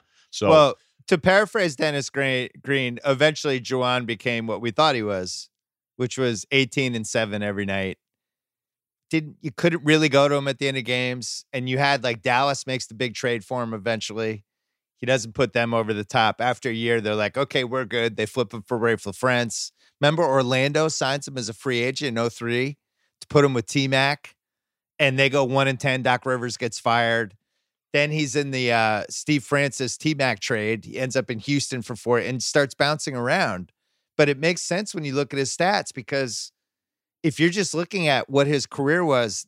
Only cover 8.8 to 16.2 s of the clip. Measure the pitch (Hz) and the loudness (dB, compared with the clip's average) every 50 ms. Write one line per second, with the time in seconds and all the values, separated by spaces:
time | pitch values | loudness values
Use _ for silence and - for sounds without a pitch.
8.8 | _ _ _ _ _ - - 160 156 156 - _ - 151 - - - 165 160 175 | _ _ _ _ _ -4 -2 -2 -2 -4 -10 _ -12 -10 -4 0 0 2 2 2
9.8 | 147 151 160 156 160 147 131 139 143 143 143 143 139 139 131 - 139 135 135 131 | 2 4 4 4 4 4 6 6 6 4 4 2 0 -2 -2 -2 -2 -2 -2 -4
10.8 | 117 120 123 123 123 123 127 123 113 - - - - _ - 127 127 127 127 135 | -4 -2 -2 -2 -2 -4 -4 -6 -8 -10 -12 -12 -12 _ -8 -6 -4 -2 0 2
11.8 | 143 139 143 131 123 123 117 107 - 127 123 127 139 143 135 - - 131 131 123 | 2 2 2 2 0 -2 -2 -2 0 2 2 2 2 2 0 -2 -4 -6 -6 -6
12.8 | - - 113 107 127 120 101 - - 123 120 113 95 - 131 123 120 113 113 104 | -8 -8 -6 -6 -4 -4 -4 -4 -2 -2 -2 -4 -4 -6 -6 -6 -4 -6 -6 -4
13.8 | 95 113 113 107 - - 104 110 113 110 107 107 - _ _ _ _ _ _ _ | -2 -2 -2 -2 -4 -6 -6 -4 -4 -4 -6 -8 -12 _ _ _ _ _ _ _
14.8 | _ _ _ _ 123 123 135 127 107 113 - - 131 104 - 120 117 117 117 113 | _ _ _ _ 0 2 2 2 0 -2 -2 0 0 0 2 0 0 2 0 0
15.8 | 110 110 107 104 101 - - 117 | 0 0 -2 -4 -4 0 2 4